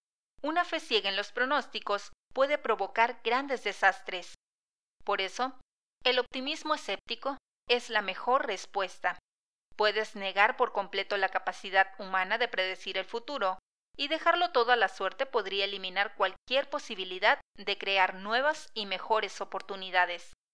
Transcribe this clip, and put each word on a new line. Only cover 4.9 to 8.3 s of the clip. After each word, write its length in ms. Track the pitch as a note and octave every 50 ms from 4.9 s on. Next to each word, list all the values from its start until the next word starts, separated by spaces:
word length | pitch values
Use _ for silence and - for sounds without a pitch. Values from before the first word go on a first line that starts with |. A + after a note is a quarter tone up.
| _ _ -
Por 160 | - G3+ F#3+
eso, 380 | F#3+ F#3 - - B3 C4 C4 - - _ _ _ _ _ _ _ -
el 140 | B3+ B3 B3+
optimismo 560 | B3 - - C4 B3+ C#4 D#4 D#4+ - D#4 D4+
escéptico 640 | C#4+ - - G3 - - - A#3 A3+ - C#4 C#4 C#4 - _ _ _ _ -
es 220 | A#3+ A#3+ A#3+ -
la 120 | A3+ G#3+ G3+
mejor 440 | F#3 F#3 - - A#3